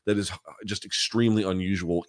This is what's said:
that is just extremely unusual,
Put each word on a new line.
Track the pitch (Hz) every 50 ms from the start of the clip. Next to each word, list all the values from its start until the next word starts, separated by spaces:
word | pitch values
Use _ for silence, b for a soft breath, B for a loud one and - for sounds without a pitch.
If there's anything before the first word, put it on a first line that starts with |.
| _
that | 104 104
is | 101 98 - 92 - _ - - - 110
just | 95 104 - -
extremely | 98 - - - - - 117 117 113 107 107 98
unusual, | 95 92 92 92 95 98 87 87 82 87 87 -